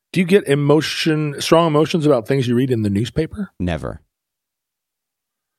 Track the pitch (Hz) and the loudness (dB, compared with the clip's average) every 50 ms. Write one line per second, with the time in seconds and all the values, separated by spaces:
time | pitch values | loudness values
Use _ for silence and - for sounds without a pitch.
0 | _ _ - 170 190 160 190 170 - - 143 147 143 143 147 160 139 - - - | _ _ -4 -2 0 2 2 2 2 2 0 2 2 4 2 2 2 -2 -4 -4
1 | - 165 156 151 151 147 139 - - - 165 165 170 165 147 147 160 - - 165 | -2 -2 -2 -2 -2 -4 -6 -6 0 4 4 4 4 4 2 2 0 0 0 0
2 | 147 151 139 120 110 - 135 139 120 123 120 120 135 127 123 113 107 104 98 101 | 2 2 2 2 0 0 -2 0 0 0 0 0 0 0 0 -2 -2 0 0 -2
3 | 117 113 - 156 160 160 - 214 196 - _ - 90 90 82 69 65 57 55 - | -2 -4 -4 -4 -6 -6 -6 -10 -12 -10 _ -6 -6 -4 -4 -4 -6 -8 -12 -12
4 | _ _ _ _ _ _ _ _ _ _ _ _ _ _ _ _ _ _ _ _ | _ _ _ _ _ _ _ _ _ _ _ _ _ _ _ _ _ _ _ _
5 | _ _ _ _ _ _ _ _ _ _ _ | _ _ _ _ _ _ _ _ _ _ _